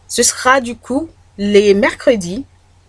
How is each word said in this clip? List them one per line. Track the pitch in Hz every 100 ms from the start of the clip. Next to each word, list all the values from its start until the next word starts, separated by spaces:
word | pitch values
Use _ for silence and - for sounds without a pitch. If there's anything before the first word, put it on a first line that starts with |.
| -
Ce | -
sera | 240 - 254 269
du | 240 233
coup | - 262 330 _ _ -
les | 202 208 208 196
mercredis | 285 - - 226 175 202 277 _ _ _